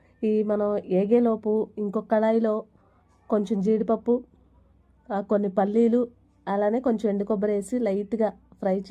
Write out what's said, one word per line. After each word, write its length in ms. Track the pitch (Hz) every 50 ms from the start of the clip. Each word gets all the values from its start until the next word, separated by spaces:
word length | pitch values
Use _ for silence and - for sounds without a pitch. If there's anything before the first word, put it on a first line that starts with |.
| _ _ _ - 226
ఈ 200 | 214 214 214 208
మనం 340 | 214 208 208 208 208 208
ఏగేలోపు 880 | 202 185 - 185 185 202 202 240 240 240 226 220 220 220 214 214 220 - - -
ఇంకొక 340 | 214 208 202 190 220 196 190
కళాయిలో 520 | 226 214 220 220 226 226 226 220 214 220 - _ _ _ _ _ _ _ _ _ _ _ _ -
కొంచెం 320 | 233 214 202 208 226 196
జీడిపప్పు, 600 | 185 214 220 214 226 226 226 220 - 233 240 254 247 - _ _ _ _ _ _ _ _ _ _ _ _ _ _ _ -
ఆ, 100 | 208 196
కొన్ని 280 | 202 - 214 202 202 196
పల్లీలు, 580 | 185 214 196 202 208 226 233 226 226 247 233 240 - _ _ _ _ _ -
అలానే 320 | 185 196 208 208 208 226 262
కొంచెం 300 | 262 254 233 202 233 208
ఎండు 140 | 202 202 202
కొబ్బరి 280 | 202 220 196 214 208
వేసి 280 | 208 202 196 - 247 247
లైట్‌గా 500 | 226 202 190 202 208 202 233 220 220 196 - - _ - - -
ఫ్రై 240 | 202 190 185 202 196 -